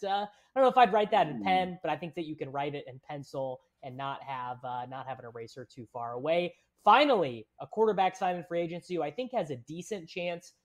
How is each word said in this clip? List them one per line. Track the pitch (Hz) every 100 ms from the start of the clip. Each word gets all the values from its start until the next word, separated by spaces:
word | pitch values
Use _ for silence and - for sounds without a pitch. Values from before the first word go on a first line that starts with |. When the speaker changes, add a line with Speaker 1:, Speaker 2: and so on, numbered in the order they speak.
Speaker 1:
uh, | 196
I | 202 208 - _ 262
don't |
know | 262
if | 254
I'd | 233
write | 208 208
that | 208 156
in | 123
Speaker 2:
Ooh. |
Speaker 1:
pen, | 101 185 185 175
but | 160
I | 151
think | 170 175
that | 156
you | 151
can | 139
write | 139 147
it | 139 131
in | 127 -
pencil | 147 139 143 131 127 _ _
and | 139 127
not | 139 139
have, | 139 131 123 123
uh, | 127 123 123
not | 131 127
have | 127
an | 120
eraser | 117 117 - 120
too | - 110
far | 123 120
away. | 123 143 175 175 - _ _ 208
Finally, | 233 294 226 143 117 - _
a | 139
quarterback | 214 220 196 185 -
signed | 190 180
in | 160
free | 170
agency | 170 170 - 175
who |
I | 147
think | 147 254
has | 240 156
a | 127
decent | 117 165 170 202 165
chance | 185 175 175 - _